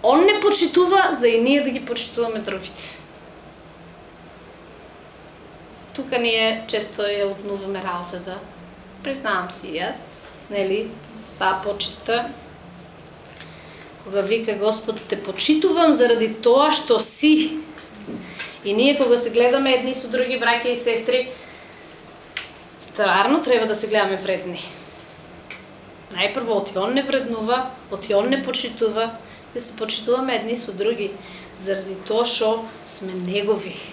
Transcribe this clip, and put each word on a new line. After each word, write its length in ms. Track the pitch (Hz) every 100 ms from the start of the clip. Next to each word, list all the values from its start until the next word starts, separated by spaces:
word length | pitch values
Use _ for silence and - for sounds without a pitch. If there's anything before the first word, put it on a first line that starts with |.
он 240 | 220 294 381
не 140 | 392
почитува 680 | 392 403 330 349 359 381 370
за 160 | 277 240
и 120 | 226
ние 220 | 247 285
да 80 | 262
ги 140 | 240
почитуваме 540 | - 233 - - 233 220
другите. 600 | 196 190 190 - - - - - - - - - - - - - - - - - - - - - - - - - - - - - - - -
Тука 240 | - 269 247
ние 460 | 233 226 226 220 -
често 340 | 214 208 -
ја 280 | 202 202 202
обнуваме 520 | 196 202 196 190 196
работата. 540 | 185 175 175 180 185 185 - - - - - -
Признавам 460 | 285 269 220 185 180
си 160 | - -
и 120 | 156
јас, 320 | 190 - - - - - -
нели, 400 | 202 190 202 226 - - -
с 120 | - -
таа 220 | 190 190
почитта. 680 | 202 202 - - - 233 240 - - - - - - - - - - - - - - - - -
Кога 160 | - 196
вика 340 | 190 226 226
Господ: 460 | 202 214 214 - 220 -
„Те 140 | 196
почитувам 720 | 202 185 - 311 359 330 330
заради 420 | 277 240 226 220
тоа 380 | 220 240 254 302
што 280 | 294 - 220
си.“ 580 | - - 302 311 - - - - - 208 208 - - - - -
И 100 | 202
ние 240 | 208 269 285
кога 180 | 254 240
се 140 | 240
гледаме 420 | 226 247 269 269
едни 220 | 247 262
со 140 | 254 226
други, 320 | 247 254 254
браќа 320 | 233 233 247
и 40 | 240
сестри, 520 | 240 226 226 254 247 - - - - - - - - - - - - - - -
стварно 640 | - - 196 180 214 302
треба 240 | - 240 220
да 80 |
се 140 | 208 208
гледаме 280 | 214 196 190
вредни. 480 | 185 185 185 175 - - - - - - - - - - - - - - -
Најпрво, 440 | 180 202 247 233 208
оти 180 | 196 185
он 160 | 208
не 80 | 262
вреднува, 680 | 269 269 233 226 220 254 254 - -
оти 240 | 202 -
он 140 | 202 233
не 140 | 269
почитува, 680 | - 240 247 - 220 208 226 - - - -
да 60 | 240
се 160 | 240 -
почитуваме 600 | 214 - 220 254 262 226
едни 200 | 220 240
со 160 | -
други, 380 | 185 208 233 196 - - - - -
заради 400 | 190 196 190 190 -
тоа 180 | 220 240
што 380 | - 220 226 226 - -
сме 260 | - 190
негови. 640 | 185 180 202 202 196 185 180 -